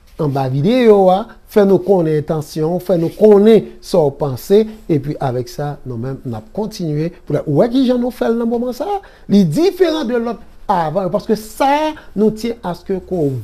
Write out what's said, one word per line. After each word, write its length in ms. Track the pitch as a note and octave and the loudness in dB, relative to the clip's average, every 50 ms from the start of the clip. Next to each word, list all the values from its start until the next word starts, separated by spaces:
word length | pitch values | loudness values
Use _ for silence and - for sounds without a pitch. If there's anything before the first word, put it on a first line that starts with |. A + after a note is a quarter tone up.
| _ - - - | _ -20 -8 -4
en 80 | E3 C#3+ | -4 -2
bas 220 | C3 C#3 C3+ C3 | -2 -2 -2 -2
vidéo, 600 | C3 C#3 C#3 G3 B3 C4 B3 A3+ G#3 G3+ F#3+ F#3 | -2 0 0 2 2 4 6 6 6 6 6 4
hein, 180 | F#3 G3 A3+ - - - _ _ | 4 2 0 -6 -14 -20 _ _
fais-nous 320 | - G#3+ G3+ G3 F#3+ E3+ | 2 2 4 4 4 2
connaître 540 | F3+ - G3+ F#3 E3 D#3 D#3 D3+ C#3+ - E3 | 2 2 2 2 2 0 0 -2 -2 -2 -4
intention, 460 | D#3 C#3+ - - D#3+ D#3 D#3+ F3 F3+ | -6 -6 -8 -6 -4 -4 -2 -2 -4
fais-nous 300 | F3 - F#3+ E3+ E3 D#3+ | -2 -2 -2 0 0 -4
connaître 580 | - - G3+ G#3+ G#3 G3 G3+ A3 A3+ G3 - - - - | -2 2 4 6 6 6 6 6 6 6 4 0 -12 -18
ce 160 | - - - | -12 -2 0
qu'on 160 | F#3 D#3 C#3+ | 2 2 2
pense, 400 | C#3 - D#3 C#3 B2+ A2+ - - | 0 -2 -6 -6 -6 -8 -2 2
et 480 | G3 G#3 A3 A3 G#3+ - - - E3+ C#3+ | 2 2 2 0 -6 -16 -4 -2 -2 -2
puis 160 | B2+ D3 D3 - | -2 -4 -6 -6
avec 260 | - C3+ A#2+ B2+ B2 A#2+ | -4 -4 -4 -4 -6 -8
ça, 320 | - - C#3+ D3 C#3+ - - | -10 -10 -8 -8 -10 -12 -12
nous-mêmes, 320 | C3 B2 A2+ A#2 C3 C3+ C3 - | -12 -10 -8 -8 -8 -10 -10 -10
nous 120 | C3+ A#2 A2 G#2+ - | -10 -10 -10 -12 -12
continuer 640 | - - G#3+ G#3 - - F3+ D#3 D3+ D3 D#3 E3+ E3+ - - | -8 -8 -8 -8 -8 -8 -6 -4 -4 -4 -4 -6 -8 -12 -8
pour 100 | - D3 | -4 -4
la, 120 | D3 - - | -4 -2 0
ouais, 220 | C#3+ C#3+ - A3+ | 2 2 2 2
qui 180 | A#3 C4+ C4+ A#3 | 2 0 2 2
j'en 100 | B3+ B3 | 0 0
nous 140 | A#3+ B3+ | 0 -4
fait 180 | A#3 - - A#3 | -4 -4 -2 -2
le 140 | A#3 A#3 A#3 | -2 -2 -2
moment 300 | A#3 A#3+ A#3 A#3+ B3+ B3 | -2 -2 -2 -4 -6 -6
ça, 120 | - D4 G4 G4+ G4 - - - - - - | -6 -6 -4 -4 -6 -6 -10 -20 -20 -4 2
les 160 | F#3+ G#3 G3 | 4 4 4
différents 580 | D#3+ D3 C4+ E4 G4 F#4 - F#4 E4 D#4 D#4 D4 | 4 2 2 0 0 2 2 0 0 0 -2 -4
de 120 | G#3+ B3 | -4 -4
l'autre 260 | A#3+ A#3 A#3 A3+ - - - - - - | -4 -4 -4 -6 -8 -12 -20 -20 -20 -4
avant, 440 | - G3+ F3+ E3 D#3 D3 G3 F#3+ F3+ | -2 0 0 0 -2 -2 -4 -4 -2
parce 160 | E3 G3+ - | -4 -4 -2
que 100 | - A3 | -2 -2
ça, 560 | G#3+ - - - - C#4+ C4+ C#4+ D4 D#4 D#4 D4+ - - - - | -2 -2 -12 -4 -2 0 2 2 2 0 -2 -4 -8 -14 -10 -2
nous 160 | G3 G#3+ G#3+ | 0 2 2
tient 220 | G#3+ A3 - A#3 A#3 - - | 0 0 -6 -6 -6 -6 -8
à 100 | F3+ E3+ | -10 -10
ce 120 | - - | -10 -6
que 80 | - G3 | -6 -6
qu'on 360 | F#3 F3+ - F#3 F3+ D3+ C#3+ C3 B2 | -6 -6 -6 -4 -2 -2 -2 -2 -4